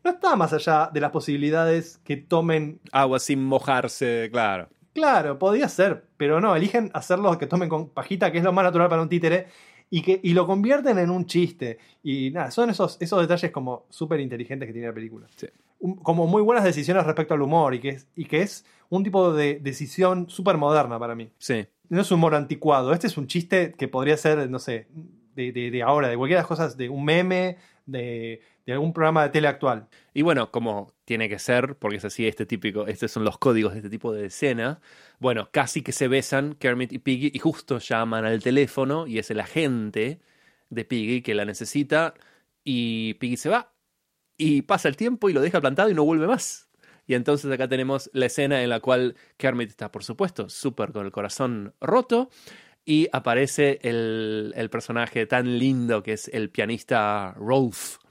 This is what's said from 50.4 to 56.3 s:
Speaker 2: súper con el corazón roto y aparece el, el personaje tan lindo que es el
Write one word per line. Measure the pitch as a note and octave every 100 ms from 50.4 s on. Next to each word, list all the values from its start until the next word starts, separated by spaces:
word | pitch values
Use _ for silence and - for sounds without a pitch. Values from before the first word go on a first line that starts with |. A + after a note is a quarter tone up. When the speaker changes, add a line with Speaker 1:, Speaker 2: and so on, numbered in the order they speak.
| F#2+
Speaker 2:
súper | - C#3 B2 G#2
con | A2 G2
el |
corazón | G#2 G2+ - C3 A2+ G2+ -
roto | - A#3 B3 A#3 C4 _ - - - _
y | - D3+ D#3+
aparece | C3+ A#2+ A#2+ C3+ - C#3+ C#3
el, | B2 A#2 A2+ A2 A2 G#2+ G#2+ A#2+
el | A2+
personaje | A#2 - A#2 A#2 A#2+ A2
tan | B2+ B2 A#2+
lindo | C3 C3 A#2+ A2
que | G#2
es | G#2+
el | -